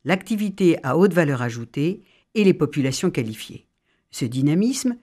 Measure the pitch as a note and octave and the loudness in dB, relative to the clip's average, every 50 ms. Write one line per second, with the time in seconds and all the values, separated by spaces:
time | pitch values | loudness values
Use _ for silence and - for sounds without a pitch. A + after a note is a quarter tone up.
0 | - C3+ F3+ F#3+ - - A#3 G3+ G#3+ G3+ F#3 - G3 F3 D#3+ - - C3 B2+ E3 | -4 -2 -2 -2 -2 -4 -4 -2 -2 -4 -2 2 2 2 2 2 0 0 2 4
1 | F#3+ G#3 E3 F3+ E3 C#3+ C#3 A#2+ B2 A#2+ A#2 A#2+ A#2 - - D3 C#3+ E3+ G3 - | 4 4 4 2 2 2 0 -2 -4 -4 -6 -6 -10 -8 -4 -4 -2 -2 -4 -6
2 | - _ _ _ _ _ - A3+ G#3 F#3+ F3+ F3+ D#3 C3 - D3+ C3 C3+ B2+ - | -10 _ _ _ _ _ 0 4 4 4 4 4 0 -2 0 0 -2 0 -2 -2
3 | - F3+ - C#3 A#2+ A2 A2 - - - - - - _ _ _ _ _ _ _ | -2 -2 -2 -2 -4 -4 -8 -12 -14 -16 -16 -18 -20 _ _ _ _ _ _ _
4 | _ _ - - C#3 A#2 A#2+ C3 C3+ C#3+ D#3 F3+ G#3+ B3 C4+ - - B3+ A#3+ - | _ _ -10 -6 -6 -4 -2 0 0 2 2 2 2 0 -2 -2 -4 -4 -4 -6